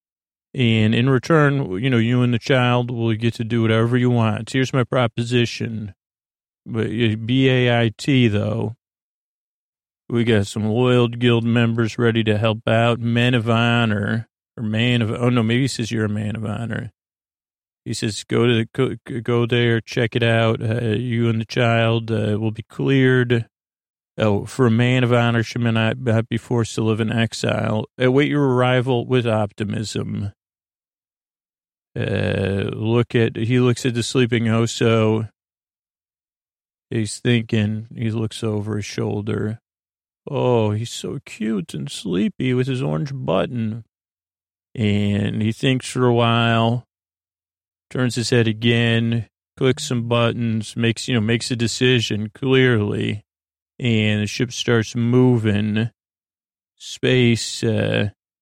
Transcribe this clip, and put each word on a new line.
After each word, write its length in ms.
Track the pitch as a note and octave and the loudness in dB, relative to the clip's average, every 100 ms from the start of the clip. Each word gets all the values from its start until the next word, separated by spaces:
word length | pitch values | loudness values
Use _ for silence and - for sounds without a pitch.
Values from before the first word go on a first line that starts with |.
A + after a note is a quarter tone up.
| _ _ _ _ _ | _ _ _ _ _
And 400 | C#3 A#2+ A2 G#2+ | 0 2 4 4
in 160 | A#2 B2+ | 2 2
return, 720 | C3 - E3 D3 C#3 C3+ F#2 | 0 2 4 4 2 -4 -4
you 100 | C3 | 0
know, 80 | A#2+ | 2
you 240 | A2+ B2 | 2 2
and 120 | B2 | 2
the 60 | A#2 | 0
child 500 | - C3 B2 B2 A#2+ | 0 2 4 0 -2
will 240 | B2 A2+ | -2 -2
get 200 | A2 A#2 | 0 -2
to 100 | - | -2
do 180 | A2+ A#2+ | -2 0
whatever 340 | A2+ A2+ A#2 B2 | 2 2 2 2
you 140 | B2 | 2
want. 400 | A#2+ A2 G#2 A2 | 2 2 0 -4
Here's 220 | C3+ C3 | -2 -2
my 100 | C#3 | 0
proposition." 1120 | A#2 C3+ A#2 - A#2+ B2 A#2 - A2+ A2 G#2 - _ _ _ _ _ _ - | 0 0 0 -2 -2 0 0 -2 -8 -8 -10 -14 _ _ _ _ _ _ -8
But, 200 | A2+ A2 | -4 -4
uh, 300 | G#2 A#2 G#2+ | 0 0 0
B 320 | A2+ C3 C3+ | 0 2 4
A 320 | B2+ B2 A#2+ | 4 2 2
I 100 | A#2 - | 2 -2
T, 300 | - C3+ A#2+ | 0 4 4
though. 480 | G2+ G#2 A2+ G#2+ A#2 _ _ _ _ _ _ _ _ _ _ _ _ _ | 2 -2 -2 -4 -8 _ _ _ _ _ _ _ _ _ _ _ _ _
"We 160 | B2 | -2
got 220 | A#2 A2 G2 | 2 2 2
some 180 | - | -2
loyal 440 | G#2+ A2 B2+ B2 A#2+ | -2 2 4 4 2
guild 360 | A#2+ A#2+ A#2 | 2 2 2
members 540 | A#2 A#2 A#2 A#2 A2+ - | 2 2 2 2 -2 0
ready 260 | A#2+ A2+ | 0 2
to 140 | A2 G#2+ | 2 2
help 280 | A2+ A2 - | 0 0 0
out. 340 | A2+ A#2 A#2 | 2 2 0
Men 340 | A#2 A#2 B2 | 0 2 2
of 160 | B2+ A2 | 2 2
honor." 760 | A#2 A#2 A#2 A2+ G#2 G#2 A2 A2+ _ _ - | 2 2 2 2 0 -2 -4 -6 _ _ -10
Or 60 | |
man 400 | A2 A2 A#2+ A#2+ | -4 0 2 2
of, 80 | G#2+ | 0
oh, 180 | A#2 B2 | 0 0
no, 140 | B2 | 0
maybe 200 | A2 A#2+ | 2 0
he 60 | C3+ | 0
says, 220 | - A2 | -4 -4
"You're 160 | A2 G#2+ | -2 -2
a 20 | |
man 280 | G#2 G#2+ A2 | -4 -6 -6
of 80 | |
honor." 460 | G#2+ G#2+ A2+ A2 A2 - _ _ _ _ _ _ _ _ | -6 -6 -6 -8 -8 -14 _ _ _ _ _ _ _ _
He 80 | - | -10
says, 320 | A#2 A#2 G2+ | -6 -6 -6
"Go 220 | - A#2+ A#2 | -4 0 2
to 80 | |
the, 140 | A#2 A2+ | 2 -2
go, 480 | - B2+ - - B2 | -2 -4 -4 -10 -8
go 240 | A2 A#2+ | -2 -2
there, 340 | A#2 A#2+ A#2+ A#2 | 0 2 2 0
check 340 | - - A#2 B2 | -2 -4 -2 0
it 60 | |
out. 400 | A#2 A2+ A2+ A2+ | 2 2 2 0
Uh, 340 | A2+ A2+ A#2 G#2+ | -2 -2 -2 -2
you 320 | B2 A#2 A#2 | -2 -2 0
and 100 | A2 | -2
the 60 | |
child, 680 | A2+ - A#2 A2+ A2+ A#2 A2+ | -2 0 2 2 2 0 -2
uh, 280 | A2 A2 G#2 | -2 -2 -2
will 100 | A2 | -2
be 120 | A2 | -6
cleared. 840 | - - C#3 C#3 C3 B2+ A#2+ A#2+ A#2 _ _ _ _ _ _ - | -12 -6 0 4 4 4 2 0 -2 _ _ _ _ _ _ -2
Oh, 300 | G#2+ G2+ G2+ | 0 0 -2
for 180 | - | 0
a 60 | B2 | 2
man 340 | A2+ B2 B2+ | 4 2 2
of 80 | A#2+ | 2
honor 300 | A#2+ A#2 A#2 | 2 2 0
should 180 | A2 - | -2 -2
not, 380 | A#2 A2+ A2 B2+ | -2 0 0 -2
not 300 | B2+ A2+ A2+ | 0 0 0
be 80 | A#2 | -6
forced 380 | - A#2+ A2 - | -2 -2 -2 -2
to 60 | |
live 180 | A2 A2 | -2 0
in 120 | A2 | 0
exile. 720 | A2+ A2+ - A#2 A2 A2 A2 - - | 0 -2 -2 -2 -2 -2 -4 -6 -2
Await 320 | B2+ C3 D3 | 2 2 2
your 240 | C#3+ C#3+ | 2 2
arrival 500 | B2 B2+ B2+ B2 B2 | 2 2 2 2 -2
with 220 | A#2+ B2+ A#2+ | 0 0 2
optimism." 1080 | A2 G#2 - G#2 A2 G#2+ A2 G#2 G#2+ G2+ - _ _ _ _ _ _ _ _ _ _ _ _ _ _ _ | 0 -2 -4 -6 -4 -6 -6 -6 -6 -8 -10 _ _ _ _ _ _ _ _ _ _ _ _ _ _ _
Uh, 760 | - G#2+ G2+ G2 G2 G2 G2 G#2 | -8 -4 -2 -2 -2 -2 -2 -4
look 420 | G#2 A2 A#2 A#2 | -4 0 0 2
at, 220 | A#2+ A2+ A2+ | 0 0 -2
he 240 | A2+ B2+ | -2 2
looks 240 | B2 A#2+ | 2 0
at 80 | B2 | -2
the 100 | A#2 | -4
sleeping 420 | A2+ C3+ B2 A#2+ | -2 0 2 2
Oso. 840 | A2+ A2+ A#2 - A#2+ A2+ A2 A2 A2 - _ _ _ _ _ _ _ _ _ _ _ _ _ _ _ | 0 0 0 0 2 4 2 0 -4 -12 _ _ _ _ _ _ _ _ _ _ _ _ _ _ _
He's 280 | A#2 G#2+ - | -6 -4 -4
thinking, 680 | B2 A#2+ A2+ A2+ G#2 G#2+ A2 | 2 2 2 0 0 -4 -10
he 160 | B2 A2+ | -8 -6
looks 320 | A2 A2 - | -4 -6 -6
over 340 | A2+ G#2+ G#2 G#2+ | -4 -4 -4 -6
his 80 | |
shoulder. 760 | G2+ - A2+ G#2+ G#2 G#2+ G#2+ A2 _ _ _ _ _ _ - | -6 -6 -4 -4 -4 -4 -4 -6 _ _ _ _ _ _ -8
"Oh, 420 | C#3 B2+ A#2+ G#2+ | -2 2 2 2
he's 200 | G#2+ A#2 | -2 -6
so 280 | - - C#3+ | -10 -10 -10
cute 500 | - - A3 G#3+ E3 | -12 -8 -4 -4 -6
and 160 | - C#3 | -10 -10
sleepy 640 | - G3 F3+ G#3+ - C3 | -10 -4 -2 -2 -2 -2
with 120 | B2+ B2+ | 0 0
his 160 | B2+ | -2
orange 300 | C#3+ D#3 D3+ | -4 -4 -4
button." 720 | C3+ C3+ F#3 - B2 A2 A2 A2 _ _ _ _ _ _ _ _ | -6 -2 0 -2 -4 -6 -8 -12 _ _ _ _ _ _ _ _
And 680 | - G#2 G2+ G2+ G2+ G#2 A2 | -2 0 2 0 0 -2 -2
he 100 | G#2+ | -2
thinks 360 | A2+ C3+ B2+ - | 0 0 0 -2
for 180 | C3 B2 | 0 2
a 80 | |
while, 680 | A#2 A#2 A#2 A#2 A2+ A2+ A#2+ - _ _ _ _ _ _ _ _ _ _ | 2 2 2 2 2 2 0 -6 _ _ _ _ _ _ _ _ _ _
turns 260 | C3 B2+ A#2+ | -2 -2 -2
his 140 | A2+ | 0
head 180 | B2 A2+ | 2 2
again, 800 | G#2+ A#2 A#2 A#2 A2+ A#2 A#2 G#2+ _ _ - | 2 2 2 2 2 0 -2 -4 _ _ -2
clicks 280 | C3 C3 | 0 0
some 240 | - B2 A#2 | -2 -4 0
buttons, 680 | A#2 A#2 A2 A#2 A2 G#2 - | 0 0 0 -2 -4 -4 -2
makes, 300 | A#2 A2 - | -2 -2 -2
you 80 | |
know, 60 | B2 | -2
makes 300 | G#2+ A#2 - | 2 0 -2
a 40 | A#2+ | -2
decision 720 | A2+ - B2+ B2+ A2 G#2 A2 | -2 0 2 2 0 -4 -6
clearly, 880 | - C3+ C3 B2+ A#2 G#2 G#2+ A2 G#2+ - _ _ _ _ _ | -6 0 4 4 2 0 -2 -4 -6 -10 _ _ _ _ _
and 440 | B2+ A2 G#2+ G#2 | 0 2 2 0
the 40 | G#2 | -2
ship 240 | - B2 | -4 -6
starts 460 | - - A#2 A2 B2 | -4 0 0 0 -2
moving. 960 | A#2 B2 B2+ B2 A2 G#2 G#2+ G#2+ A#2 - _ _ _ _ _ _ _ _ | 2 4 4 4 2 0 0 -2 -4 -6 _ _ _ _ _ _ _ _
Space, 840 | - - C3 B2+ A#2+ A2+ - - | -18 -4 0 4 4 2 -2 -6
uh, 480 | A#2 G#2+ G#2+ A2 G#2 - _ _ | -2 -2 0 0 -2 -6 _ _